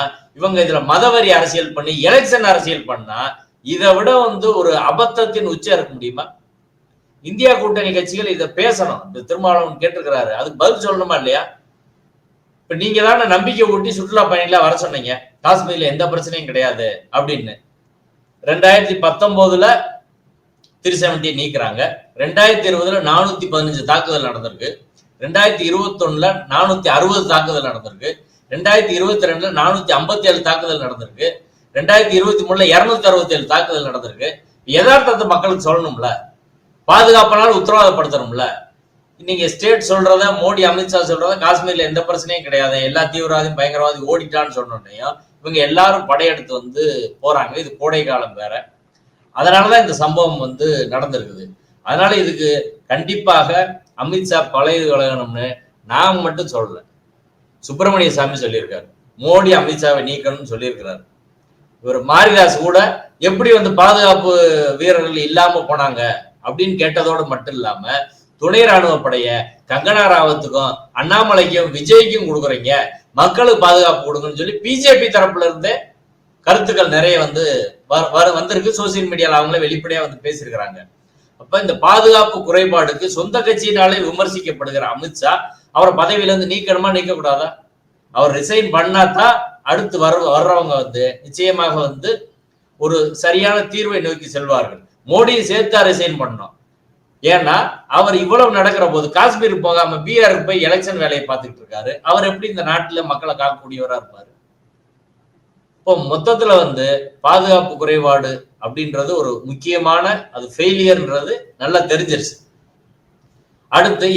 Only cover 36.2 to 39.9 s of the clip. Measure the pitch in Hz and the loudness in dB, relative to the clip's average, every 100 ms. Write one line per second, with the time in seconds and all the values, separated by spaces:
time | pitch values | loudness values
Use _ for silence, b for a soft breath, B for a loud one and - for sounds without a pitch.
36.2 | - _ _ _ _ _ - 202 226 226 | -12 _ _ _ _ _ 2 6 8 6
37.2 | 214 214 226 196 190 214 196 160 156 139 | 6 4 4 2 2 4 4 4 -2 -4
38.2 | 120 120 127 - - _ _ _ _ _ | -6 -6 -6 -8 -16 _ _ _ _ _
39.2 | 175 180 165 - 208 226 - | -8 -4 -4 -2 0 2 2